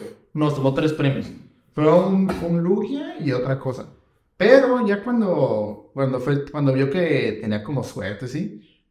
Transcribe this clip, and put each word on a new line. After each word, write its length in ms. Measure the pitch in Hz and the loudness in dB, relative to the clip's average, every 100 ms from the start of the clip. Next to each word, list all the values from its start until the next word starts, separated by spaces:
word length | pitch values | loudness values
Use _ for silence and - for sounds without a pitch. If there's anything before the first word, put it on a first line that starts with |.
| - - _ | -18 -18 _
No, 180 | 151 151 | -2 -2
tomó 200 | 139 135 | 2 0
tres 180 | 135 156 | 2 0
premios. 380 | - 139 - - - - _ _ | 0 0 -2 -6 -14 -20 _ _
Fue 180 | - 151 | 0 4
un, 380 | 170 190 190 185 - | 6 4 2 0 -2
un 200 | 170 170 | -2 0
Lugia 540 | 170 214 214 285 294 - | 0 0 -2 -6 -8 -6
y 120 | 143 | -4
otra 260 | 123 127 135 | -2 -2 -4
cosa. 280 | 135 120 - - _ _ _ - | -4 -8 -12 -20 _ _ _ 0
Pero 500 | 196 269 254 254 208 | 6 8 8 2 0
ya 160 | 202 | -2
cuando, 880 | 240 240 202 160 131 107 104 104 - | -2 -2 0 0 0 0 -4 -8 -12
cuando 260 | 135 135 127 | -4 -2 -2
fue, 320 | 147 143 139 | -2 -2 -2
cuando 220 | 151 143 | -2 0
vio 180 | 131 139 | 2 0
que 480 | 185 165 139 113 - | 0 0 0 0 -4
tenía 200 | 110 104 | -4 -4
como 220 | - 135 | -4 -6
suerte, 420 | 110 - 98 107 127 | -6 -8 -8 -8 -8
¿sí? 360 | 147 208 - - _ _ | -6 -8 -10 -20 _ _